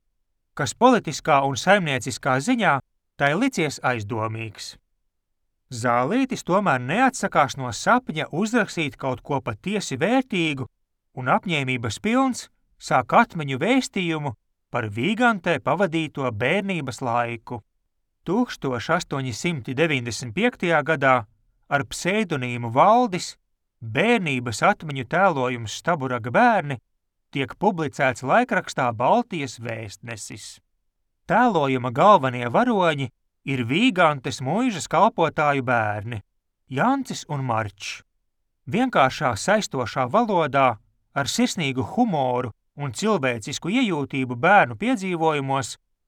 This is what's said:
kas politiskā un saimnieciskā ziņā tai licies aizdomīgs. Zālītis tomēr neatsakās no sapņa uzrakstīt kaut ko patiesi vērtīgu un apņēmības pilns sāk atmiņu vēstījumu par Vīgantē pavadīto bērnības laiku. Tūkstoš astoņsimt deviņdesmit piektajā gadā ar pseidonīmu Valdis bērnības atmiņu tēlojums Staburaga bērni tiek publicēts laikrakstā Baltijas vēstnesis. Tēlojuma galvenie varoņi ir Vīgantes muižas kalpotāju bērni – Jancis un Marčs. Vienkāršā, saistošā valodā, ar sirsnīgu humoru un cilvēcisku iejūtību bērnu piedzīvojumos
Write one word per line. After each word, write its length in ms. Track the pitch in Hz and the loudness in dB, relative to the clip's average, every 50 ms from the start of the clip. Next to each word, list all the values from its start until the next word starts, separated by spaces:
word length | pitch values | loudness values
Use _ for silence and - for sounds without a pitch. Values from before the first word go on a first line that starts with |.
| _ _ _ _ _ _ _ _ _ _ - | _ _ _ _ _ _ _ _ _ _ -8
kas 180 | - 156 - - | -6 -6 -6 -2
politiskā 640 | - 226 254 254 190 - 165 135 - - - 147 139 139 | 4 4 6 6 4 2 -2 -8 -6 0 4 4 4 4
un 120 | 139 135 | 2 -2
saimnieciskā 800 | - - 185 202 208 175 151 135 123 - 135 123 - - 143 127 131 | -2 4 4 4 4 4 0 -2 -2 -4 -6 -8 -4 -2 0 0 0
ziņā 340 | 139 233 262 240 208 165 143 131 - _ _ _ _ _ _ - | 2 0 0 2 2 2 2 0 -2 _ _ _ _ _ _ 0
tai 120 | 143 143 151 | 0 2 2
licies 460 | 185 262 269 - 196 160 143 - - - | 2 0 0 0 0 -2 -2 -2 -2 -2
aizdomīgs. 920 | 131 123 117 104 101 120 110 110 113 110 110 113 107 - - - - - - _ _ _ _ _ _ _ _ _ _ _ _ _ _ _ _ _ - | -2 -2 -2 -4 -6 -4 -4 -4 -4 -6 -8 -10 -12 -12 -16 -18 -18 -18 -20 _ _ _ _ _ _ _ _ _ _ _ _ _ _ _ _ _ -14
Zālītis 760 | 127 113 117 123 120 120 123 143 214 262 269 254 - - - | -10 -4 0 2 2 2 2 2 0 0 0 -2 -4 -8 -2
tomēr 340 | - 175 202 196 175 139 127 | 0 0 2 2 2 0 0
neatsakās 760 | 123 127 165 226 269 254 - - - 190 - 170 143 127 - 139 | 0 -2 0 2 2 2 0 -2 -6 -2 2 2 2 2 0 -6
no 140 | 131 123 107 | -6 -8 -6
sapņa 560 | - - 180 226 247 - - 156 156 135 - | -4 2 2 2 2 2 -4 -6 -6 -6 -4
uzrakstīt 640 | - 156 208 214 233 240 196 - - 170 156 139 - | -2 -2 -2 0 2 0 0 0 -2 -4 -4 -4 -4
kaut 260 | - - 135 127 - - | -6 -4 -4 -4 -4 -4
ko 180 | - 143 135 | -4 -4 -4
patiesi 580 | - 127 110 - - 185 214 202 - - 139 120 | -4 -4 -8 -6 -6 -4 -4 -4 -4 -4 -4 -2
vērtīgu 720 | 156 202 247 269 254 - 214 180 165 156 151 - 131 - _ _ _ _ _ _ _ _ - | 0 2 2 2 0 0 -2 -2 0 0 -2 -4 -8 -10 _ _ _ _ _ _ _ _ -12
un 160 | 131 123 131 170 | -6 0 0 0
apņēmības 640 | 214 - 185 165 143 135 127 127 123 117 117 - - | 0 0 0 -2 -2 0 -2 -2 -2 -2 -4 -6 -4
pilns 480 | - 208 233 262 269 262 233 - - - _ _ _ _ _ _ | -2 0 2 2 2 0 -2 -4 -10 -18 _ _ _ _ _ _
sāk 340 | - - 156 135 123 - 170 | -6 0 0 0 2 4 4
atmiņu 460 | 202 233 - - 170 151 139 139 - | 4 4 4 0 -8 -6 -4 -2 -2
vēstījumu 800 | 156 208 262 269 - - - 202 180 165 160 156 147 143 110 _ _ _ _ _ _ _ - | 0 2 2 2 0 -2 -4 -4 -2 -2 -2 -2 -4 -6 -8 _ _ _ _ _ _ _ -6
par 180 | 120 117 107 101 | -4 -4 -4 -4
Vīgantē 640 | 117 127 185 226 208 247 240 226 185 - 180 165 139 - | -2 -2 0 0 2 2 2 2 0 -2 -2 -2 0 0
pavadīto 640 | 131 147 170 202 170 151 165 160 147 - 147 135 123 | 0 0 2 0 0 0 -2 -4 -4 -6 -4 -4 -4
bērnības 680 | 110 98 123 131 175 202 202 196 190 165 139 127 107 - 139 | -2 -2 0 0 0 0 -2 -2 -4 -4 -6 -6 -8 -6 -4
laiku. 600 | 123 117 120 120 117 117 113 - - 127 117 _ _ _ _ _ _ _ _ _ _ _ _ - | -2 0 0 0 -2 -4 -10 -10 -12 -12 -12 _ _ _ _ _ _ _ _ _ _ _ _ -6
Tūkstoš 640 | - 180 233 247 - - - - 139 127 117 - - 160 175 | -2 0 0 0 -2 -4 -6 -4 -4 -4 -4 -2 0 0 0
astoņsimt 720 | - - 156 135 131 131 117 - - 175 170 139 107 139 131 | 0 -4 -6 -6 -4 -6 -6 -4 -4 -4 -4 -4 -6 -6 0
deviņdesmit 600 | 123 165 165 147 127 117 120 110 - 135 120 104 | 0 2 2 2 -2 -2 -4 -8 -8 -8 -8 -4
piektajā 480 | - 226 247 - - - 175 165 151 139 | 0 0 0 0 0 0 2 2 2 2
gadā 340 | 156 160 139 139 135 131 123 107 _ _ _ _ _ _ _ _ - | 2 0 2 4 4 4 4 2 _ _ _ _ _ _ _ _ -2
ar 140 | 143 143 131 | -2 -2 -2
pseidonīmu 840 | - - - - 170 196 220 220 165 165 135 123 123 120 120 120 117 | -2 -8 -6 -4 -2 0 0 0 -2 -2 -4 -4 -4 -4 -4 -6 -2
Valdis 640 | 113 139 160 196 226 247 254 214 180 165 - - - _ _ _ _ _ _ _ _ - 120 | 4 4 6 6 6 4 4 2 -2 -6 -8 -8 -14 _ _ _ _ _ _ _ _ -14 -12
bērnības 800 | 113 107 139 185 233 240 233 180 151 135 127 120 120 110 - 156 | -4 -2 0 2 2 2 2 2 0 -2 -2 -2 -4 -4 2 2
atmiņu 440 | 185 202 - - 151 139 135 123 - | 2 2 2 -4 -10 -8 -8 -6 -2
tēlojums 640 | 151 170 196 196 160 135 123 127 123 120 113 104 - - | 0 4 4 4 4 2 0 -2 -2 -4 -8 -10 -10 -6
Staburaga 500 | - 165 175 151 131 131 127 120 110 123 | -2 -2 -2 -2 -2 -4 -4 -4 -4 0
bērni 480 | 117 190 240 240 226 190 160 143 139 110 _ _ _ _ _ _ _ _ _ _ - | 2 4 4 4 4 2 0 -4 -8 -10 _ _ _ _ _ _ _ _ _ _ -6
tiek 180 | 143 135 - - - | -4 -4 -4 -4 -2
publicēts 640 | - - 190 160 160 139 - - 143 131 123 - 135 | 0 0 0 0 -4 -4 -2 0 0 0 0 -2 -2
laikrakstā 640 | 131 165 220 247 254 226 185 - - - - 135 120 113 | 2 2 2 2 2 -2 -4 -4 -4 -4 -2 -2 -2 0
Baltijas 640 | 104 123 147 196 233 240 - 202 160 139 127 - - | 0 2 2 2 2 2 -2 -6 -8 -6 -8 -10 -10
vēstnesis. 960 | 113 117 113 113 113 104 - - - 117 117 107 - - 127 113 - - - - _ _ _ _ _ _ _ _ _ _ _ _ _ - | -10 -10 -10 -10 -10 -14 -16 -16 -14 -14 -14 -12 -12 -14 -14 -16 -16 -18 -20 -20 _ _ _ _ _ _ _ _ _ _ _ _ _ 0
Tēlojuma 640 | 170 214 247 247 196 160 143 135 131 127 120 127 | 4 4 4 6 4 4 2 2 0 0 -2 -2
galvenie 560 | 117 135 170 208 208 175 131 131 120 123 120 120 | 2 4 6 8 8 6 6 2 -2 -2 -4 0
varoņi 640 | 120 190 240 254 226 196 180 165 156 139 135 127 _ _ _ _ _ _ - | 2 2 2 2 2 2 2 2 2 0 -4 -6 _ _ _ _ _ _ -6
ir 180 | 143 135 127 123 | -4 -2 -2 0
Vīgantes 760 | 113 139 180 233 170 175 180 175 156 151 135 117 139 120 - 131 | 0 2 2 4 2 4 4 4 4 2 0 -4 -8 -6 -6 -4
muižas 440 | 131 165 220 254 254 202 151 - - | -4 -2 0 0 -2 -2 -4 -6 0
kalpotāju 760 | - 160 196 226 - - 165 151 - - 151 147 143 139 123 | 2 4 4 4 4 2 0 0 2 2 2 2 2 0 0
bērni – 560 | 123 123 117 107 107 104 107 101 117 120 101 - _ _ _ _ _ _ _ _ - | 0 0 0 0 0 -4 -6 -6 -8 -10 -10 -12 _ _ _ _ _ _ _ _ -8
Jancis 540 | 131 131 175 240 269 277 247 - 185 - - - | -2 0 0 2 0 0 -2 -6 -8 -10 -8 -8
un 160 | 151 135 131 | -6 -4 -2
Marčs. 560 | 127 113 110 110 104 - - - - - - - _ _ _ _ _ _ _ _ _ _ _ - | -2 0 0 -2 -4 -6 -12 -12 -12 -12 -14 -16 _ _ _ _ _ _ _ _ _ _ _ -12
Vienkāršā, 680 | - 120 214 262 254 - 170 135 131 - - 156 127 120 - | -4 -2 0 0 2 2 4 2 2 2 0 -2 -2 -2 -2
saistošā 680 | - 185 202 220 - - - 135 120 110 - 135 131 120 | 0 2 2 2 0 -2 -4 -4 -4 -4 -2 -4 -4 0
valodā, 640 | 139 214 240 214 202 170 160 139 123 139 135 127 110 - _ _ _ _ _ _ - | 2 0 2 2 2 0 0 2 2 4 4 4 2 0 _ _ _ _ _ _ -6
ar 140 | 139 139 - | -4 -4 -4
sirsnīgu 540 | - - 247 - - 196 156 135 123 131 117 - - | 0 0 0 0 0 -2 -4 -2 -2 -2 -4 -4 0
humoru 560 | 226 247 226 170 147 131 127 123 123 123 117 - _ _ _ _ | 0 0 0 2 0 0 0 0 -2 -2 -4 -8 _ _ _ _
un 160 | 147 143 135 110 | -8 -8 -8 -6
cilvēcisku 800 | - 190 220 214 165 135 127 120 113 104 151 143 - - 165 | -2 0 0 0 2 0 0 -2 -2 -6 -8 -10 -6 -4 -2
iejūtību 640 | 208 262 262 202 170 147 139 135 - 135 131 123 127 | 0 0 2 0 0 -2 -4 -4 -2 -4 -4 -4 -4
bērnu 400 | 120 139 175 208 196 156 120 117 | 0 4 6 6 6 6 4 0
piedzīvojumos 1000 | 104 202 247 262 196 190 190 180 160 160 160 151 147 139 135 135 135 127 - - _ _ _ _ _ _ | -4 -2 -2 -2 0 -2 -4 -2 0 2 2 2 0 -2 -2 -2 -2 -2 -4 -10 _ _ _ _ _ _